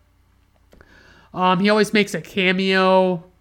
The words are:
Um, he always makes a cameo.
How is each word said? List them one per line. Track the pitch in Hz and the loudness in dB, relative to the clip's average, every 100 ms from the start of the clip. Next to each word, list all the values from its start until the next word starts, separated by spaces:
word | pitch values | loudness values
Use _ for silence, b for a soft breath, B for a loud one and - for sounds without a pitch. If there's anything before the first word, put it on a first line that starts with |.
| _ _ _ _ _ _ _ - b b b b b | _ _ _ _ _ _ _ -20 b b b b b
Um, | - 185 180 | -4 0 0
he | 202 | 2
always | 214 208 | 2 2
makes | 214 202 | 0 0
a | 170 | -4
cameo. | - - 185 185 190 190 185 190 185 175 - _ | -8 -4 -2 -2 -2 0 2 2 2 -2 -10 _